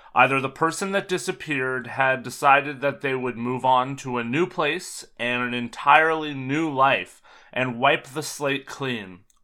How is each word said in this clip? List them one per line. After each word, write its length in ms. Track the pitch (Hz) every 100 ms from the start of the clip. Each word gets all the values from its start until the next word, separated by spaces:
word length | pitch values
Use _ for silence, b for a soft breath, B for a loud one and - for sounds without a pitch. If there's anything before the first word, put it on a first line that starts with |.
| B
Either 280 | - 131 135
the 80 | 135
person 420 | - 160 160 196
that 160 | 196 196
disappeared 800 | 175 - 180 156 139 131 127 117
had 380 | 127 131 131
decided 560 | 120 - 143 139 143 135
that 200 | 139 135
they 140 | 139
would 220 | 131 123 113
move 280 | 120 127
on 300 | 131 127 131
to 240 | 135 135 123
a 60 |
new 200 | 117 143
place 600 | 175 - 151 175 - - - -
and 200 | 120 123
an 140 | 123
entirely 800 | 120 117 - 139 151 160 160 151
new 340 | 135 131 147 160
life 540 | 131 135 110 90 - B B B
and 260 | 123 127 117
wipe 300 | 139 156 -
the 140 | 147
slate 440 | 143 - 143 135 -
clean, 540 | - 135 117 95 90 _ _